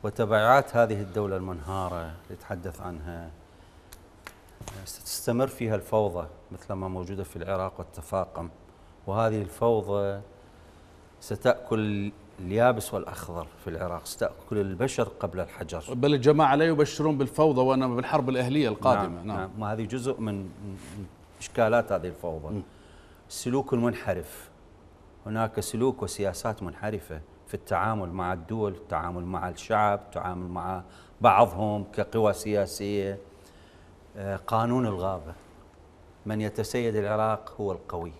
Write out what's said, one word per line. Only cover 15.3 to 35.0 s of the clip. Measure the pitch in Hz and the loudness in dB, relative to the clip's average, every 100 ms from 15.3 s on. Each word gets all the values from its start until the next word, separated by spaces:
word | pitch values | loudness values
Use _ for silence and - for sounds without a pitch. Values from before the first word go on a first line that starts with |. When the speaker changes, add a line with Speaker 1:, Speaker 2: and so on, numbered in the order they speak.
| 90 | -4
Speaker 1:
الحجر. | 85 - - 85 - | -6 -8 -8 -8 -6
Speaker 2:
بل | 127 143 | 2 4
الجماعة | 143 127 147 147 143 | 6 8 8 6 6
لا | 165 | 4
يبشرون | 151 147 - 156 147 | 4 2 2 0 2
بالفوضى | 131 - 156 127 | 0 4 6 6
وإنما | 127 131 131 120 | 4 4 2 0
بالحرب | 127 156 127 | 2 2 2
الأهلية | 127 123 143 127 | 0 2 2 2
القادمة. | 104 131 113 92 | 4 4 4 2
Speaker 1:
نعم، | 87 95 | -4 -6
Speaker 2:
نعم. | 98 | -4
Speaker 1:
نعم. | 95 98 | -6 -6
وهذه | 104 110 110 | -4 -4 -4
جزء | 127 123 131 | -4 -4 -2
من، | 110 101 | -4 -4
من | 95 95 101 95 - 98 92 - - - | -6 -10 -12 -12 -12 -14 -14 -16 -20 -16
إشكالات | - - 110 117 113 | -6 2 6 6 4
هذه | 95 87 | 0 -2
الفوضى. | 80 87 80 78 | -6 -6 -6 -6
Speaker 2:
مم. | 104 - - - - - - - | -6 -8 -18 -20 -20 -20 -20 -16
Speaker 1:
السلوك | - 127 131 131 | -8 -2 -2 0
المنحرف، | 123 120 113 - 90 80 - - - - - - - - - 104 | 2 2 -2 -4 -4 -6 -16 -20 -20 -20 -20 -20 -20 -20 -16 -6
هناك | 110 110 - | -2 -2 -2
سلوك | - 110 131 127 | -4 0 0 0
وسياسات | 98 - 98 - 120 110 | -6 -2 -4 -2 -6 -4
منحرفة | 90 - 107 104 - 80 - - - | -8 -6 -6 -6 -8 -14 -14 -20 -10
في | |
التعامل | - - 92 101 110 90 | -10 -2 0 2 0 -4
مع | 92 90 | -4 -4
الدول، | 90 80 110 104 | -4 -4 -2 -2
التعامل | 95 - 80 87 90 | -4 -6 -4 -4 -6
مع | 87 90 90 | -6 -4 -6
الشعب، | 82 - 110 104 101 | -8 0 4 4 2
التعامل | - - 92 90 90 | -2 -6 -6 -6 -6
مع | 90 90 92 87 - - - | -6 -6 -6 -10 -20 -20 4
بعضهم | 113 98 123 90 107 104 95 | 6 8 6 4 0 0 -4
كقوى | - 101 113 107 | -4 -2 4 4
سياسية. | 98 107 104 95 - 101 104 98 98 - - - - - - - - - 104 | 2 0 0 0 -4 -4 -2 -2 -6 -12 -20 -20 -20 -20 -20 -20 -20 -20 -10
آه، | 98 98 | -6 -6
قانون | - 113 117 123 117 | 0 2 4 2 2
الغابة، | 95 | 0